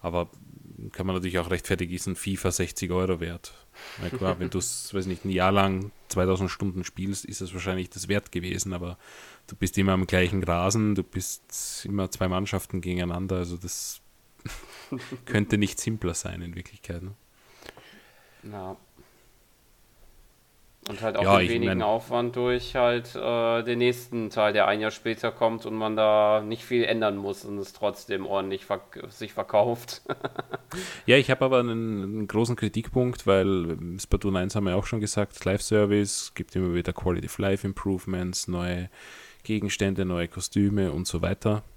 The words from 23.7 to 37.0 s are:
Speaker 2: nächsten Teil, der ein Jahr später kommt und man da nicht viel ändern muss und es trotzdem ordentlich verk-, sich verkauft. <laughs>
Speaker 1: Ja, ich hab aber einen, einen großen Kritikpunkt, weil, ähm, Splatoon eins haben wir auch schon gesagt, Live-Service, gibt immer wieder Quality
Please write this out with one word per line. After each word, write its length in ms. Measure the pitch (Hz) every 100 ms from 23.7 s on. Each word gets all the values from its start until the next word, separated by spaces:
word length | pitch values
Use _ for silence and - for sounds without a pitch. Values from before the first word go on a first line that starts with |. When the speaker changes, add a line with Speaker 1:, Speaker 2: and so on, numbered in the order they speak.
| 120
Speaker 2:
nächsten 520 | 123 123 - 120 110
Teil, 240 | 117 107
der 120 | 104 101
ein 140 | 104
Jahr 100 | 107
später 400 | - - 110 117
kommt 360 | - 117 113 110
und 80 |
man 200 | 110 110
da 460 | 110 107 107 107 107
nicht 240 | 107 117
viel 200 | - 123
ändern 340 | 117 113 110 98
muss 260 | 98 98
und 140 | 104 101
es 160 | 95
trotzdem 520 | - 104 98 - 98 98
ordentlich 380 | 98 95 95
verk-, 460 | - 98 - - -
sich 200 | - 107
verkauft. 680 | - 98 107 117 117 120 - -
<laughs> 40 | - - - - - - 180 185 -
Speaker 1:
Ja, 120 | - 127
ich 160 | 135
hab 100 | 131
aber 160 | 135 131
einen, 440 | 120 113 113 107
einen 240 | 98 107 104
großen 260 | 107 117
Kritikpunkt, 720 | 123 107 107 - - 123 120 -
weil, 440 | 98 95 95 85
ähm, 280 | 80 85 90
Splatoon 380 | - 101 101 95
eins 180 | 92
haben 120 | 107 98
wir 100 | 90
auch 100 | 101
schon 140 | 113
gesagt, 440 | 104 - 101 -
Live-Service, 840 | - 98 - 107 104 104 98 - - -
gibt 180 | -
immer 180 | - 92
wieder 180 | 175 87
Quality 340 | 85